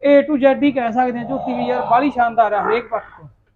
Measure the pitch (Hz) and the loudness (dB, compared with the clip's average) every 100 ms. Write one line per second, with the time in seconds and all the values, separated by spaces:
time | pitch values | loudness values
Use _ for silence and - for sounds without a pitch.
0 | 285 285 285 294 269 262 285 254 233 226 | 4 4 4 2 2 2 0 -2 -4 -2
1 | 254 240 233 269 262 247 247 247 - 233 | -2 -4 -8 -8 -6 -4 -4 -4 0 2
2 | 285 247 233 220 214 202 190 226 240 214 | 2 0 -2 2 0 0 -2 -2 -4 -10
3 | - - 156 _ _ | -10 -20 -20 _ _